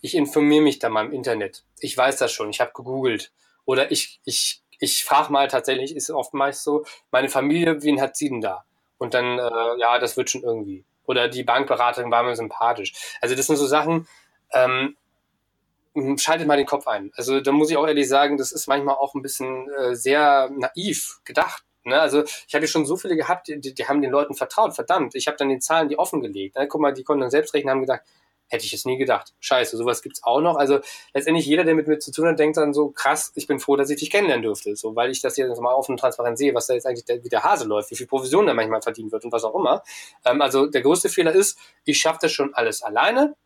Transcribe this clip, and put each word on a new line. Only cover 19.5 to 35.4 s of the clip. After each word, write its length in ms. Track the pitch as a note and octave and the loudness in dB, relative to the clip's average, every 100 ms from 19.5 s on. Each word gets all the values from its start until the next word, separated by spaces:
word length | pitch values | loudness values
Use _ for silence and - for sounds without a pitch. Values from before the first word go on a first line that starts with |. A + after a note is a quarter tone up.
| C3 C3 | -8 -8
äh, 220 | C#3+ B2+ | -4 -4
sehr 560 | A#2+ C3 C#3+ D3 C#3 C3 | -2 2 4 6 6 2
naiv 680 | C#3 B2 - G3 D3 - - | -2 -4 -4 -4 -4 -6 -12
gedacht. 400 | - - F3+ - _ _ | -4 -2 -2 -4 _ _
Ne? 160 | A#2+ C3+ | 0 2
Also 240 | D#3 C#3+ | 4 2
ich 300 | D3 - - | 0 -8 -4
hatte 120 | D3+ D#3 | -2 0
schon 200 | E3 C#3+ | 0 0
so 100 | F#3 | -4
viele 180 | G3+ | -2
gehabt, 320 | E3 D3 F3+ - | -2 0 -2 -4
die, 140 | D3+ | -10
die, 140 | C3+ | -10
die 120 | C3 A#2 | -8 -2
haben 140 | C#3+ | 0
den 100 | C3+ | 2
Leuten 240 | C#3 D3 | 0 -2
vertraut. 400 | C#3+ B2+ - A3 | -4 -4 0 0
Verdammt, 400 | - - F3+ C3 | -2 -2 0 0
ich 140 | - C#3 | -4 -6
hab 80 | C#3+ | -2
dann 140 | C#3 | -2
den 100 | B2+ | -2
Zahlen 300 | - D#3+ D3+ | 0 0 2
die 80 | D3+ | 0
offengelegt. 580 | F3 D#3 A#2 G2 G2 B2+ | -2 -2 -6 -8 -8 -4
Ne? 100 | C#3 | -4
Guck 140 | D#3 | 0
mal, 140 | D3 | 0
die 100 | C3+ | 0
konnten 160 | B2+ D3 | -2 -2
dann 100 | B2+ | 2
selbst 220 | C#3+ D3+ | 0 0
rechnen, 180 | D3+ C#3 | -2 0
haben 100 | C3 | -2
gedacht, 180 | C3 B2 _ _ _ _ _ | 0 -4 _ _ _ _ _
„Hätte 160 | A#2+ | -6
ich 80 | - | -6
jetzt 140 | G#2+ - | -6 -4
nie 100 | F#3+ | -2
gedacht. 380 | B2+ A#2 - _ | 0 0 -2 _
Scheiße, 380 | - C3 A#2 A#2 | 0 0 0 -2
sowas 240 | A#2 A#2 | -2 -2
gibt's 220 | - - | -6 -6
auch 160 | - B2+ | 0 2
noch.“ 160 | E3+ D#3 | 2 2
Also 240 | C#3 C#3 - - - | 4 2 0 -18 -6
letztendlich 340 | C#3 C#3+ E3 C#3 | -4 0 0 2
jeder, 160 | D#3 | 2
der 120 | E3 | 4
mit 120 | D#3+ D3+ | 2 2
mir 120 | D3+ | -2
zu 120 | - | -2
tun 160 | C3+ E3 | 0 0
hat, 120 | D#3 | 4
denkt 180 | D3+ D3+ | 2 2
dann 160 | D3 | 0
so, 160 | C#3+ D3 | 2 0
„Krass, 440 | - C#3 D3+ - | 0 0 0 -2
ich 120 | - - | -8 -4
bin 140 | C#3 | -4
froh, 160 | - C#3 | 2 2
dass 140 | C#3 | 2
ich 100 | D3 | -2
dich 100 | D3+ | 0
kennenlernen 320 | G3+ G3 B2 | 0 2 0
durfte.“ 320 | A2 G2+ G#2 G#2 | 0 -4 -6 -6
So, 200 | A2 A2 | -6 -2
weil 140 | B2 | -2
ich 100 | C3 | 0
das 160 | C3 | -4
hier 100 | A#2 | -2